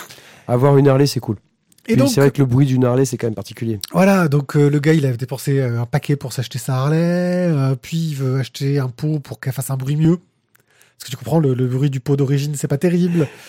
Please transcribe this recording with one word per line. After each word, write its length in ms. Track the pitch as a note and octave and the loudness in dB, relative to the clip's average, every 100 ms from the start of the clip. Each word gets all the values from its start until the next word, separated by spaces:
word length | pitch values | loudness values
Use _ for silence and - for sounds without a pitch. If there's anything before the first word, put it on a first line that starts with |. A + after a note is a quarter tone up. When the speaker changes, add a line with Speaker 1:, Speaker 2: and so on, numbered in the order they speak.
| - - - - - | -12 -20 -20 -14 -2
Speaker 1:
Avoir 280 | B2 C#3 C#3 | 2 4 6
une 120 | C#3 | 6
Harley, 180 | C3+ C#3+ | 4 2
c'est 140 | - | 0
cool. 160 | - G#2+ _ _ _ _ - | -6 -8 _ _ _ _ -2
Speaker 2:
Et 80 | |
Speaker 1:
Puis 20 | A3+ | 2
Speaker 2:
donc, 140 | C#4 | 2
Speaker 1:
c'est 100 | A3 | 4
vrai 100 | C#3 | 4
que 80 | - | 4
le 80 | C3 | 2
bruit 180 | B2 | 2
d'une 200 | C#3 B2+ | 2 2
Harley, 200 | B2 B2 | 2 2
c'est 120 | C3+ A#2 | 0 -2
quand 80 | A#2 | -4
même 80 | |
particulier. 460 | G#2 G2 A2 A2+ G#2+ - | -6 -10 -8 -6 -6 -4
Speaker 2:
Voilà, 380 | E3+ G3 G3 E3 | 2 4 4 2
donc, 260 | C#3+ C3+ | 0 0
euh, 160 | D3+ D3 | 2 2
le 80 | D3 | 2
gars, 140 | D3 | 2
il 120 | D#3+ | 2
a 60 | C3+ A#2 | 0 -2
dépensé, 420 | B2+ C3 - C3+ | -6 -8 -2 -2
euh, 220 | B2+ A#2 | 0 -2
un 40 | |
paquet 300 | A#2 D3 - | -2 -2 -2
pour 180 | C#3+ - | -4 -4
s'acheter 240 | - A#2 C3 | -8 -8 -8
sa 160 | - C3 | -4 -2
Harley, 200 | C3+ D#3+ | 0 0
euh, 720 | E3+ F3 F3+ F3+ F3+ D3+ C3+ | 0 0 0 0 0 0 0
puis 240 | C3 - E3 | -2 -4 -4
il 160 | D#3+ | -4
veut 240 | C#3 C3+ C3 | -4 -2 -2
acheter 400 | B2 - C#3 C#3+ | -4 -4 -2 -2
un 100 | B2+ | -2
pot 300 | A#2 D3+ D3+ | -4 -4 -4
pour 220 | - A#2+ | -6 -10
qu'elle 120 | - | -8
fasse 160 | C3 - | -8 -6
un 80 | C3+ | -6
bruit 200 | C3 D3 | -4 2
mieux. 220 | D#3+ F3 | 2 2
Parce 880 | _ _ _ _ _ _ _ - - | _ _ _ _ _ _ _ -20 -14
que 40 | |
tu 60 | B2 | -12
comprends, 240 | - D#3+ | -2 0
le, 140 | C#3+ | 2
le 120 | B2+ B2+ | 0 -2
bruit 240 | B2+ D3 | 0 -2
du 80 | C3+ | -2
pot 160 | - | -2
d'origine, 400 | C#3 C3+ C#3+ C#3+ | 0 0 -2 -4
c'est 140 | D3 D3+ | -6 -4
pas 100 | C#3+ | -2
terrible. 480 | F3+ F3 F3+ E3+ C#3+ - | 0 2 0 0 -2 -6